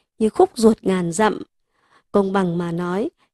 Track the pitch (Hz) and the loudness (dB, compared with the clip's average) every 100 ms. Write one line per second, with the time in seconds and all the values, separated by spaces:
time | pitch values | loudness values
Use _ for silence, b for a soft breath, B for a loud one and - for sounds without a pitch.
0 | _ - 220 - 370 - 220 220 185 185 | _ -4 -2 2 0 4 2 2 0 -2
1 | 170 165 214 - - _ _ _ _ _ | -2 0 0 -2 -12 _ _ _ _ _
2 | _ 208 196 196 180 170 170 165 175 185 | _ -2 0 0 -2 -2 -4 -4 -4 -4
3 | 294 _ _ | -6 _ _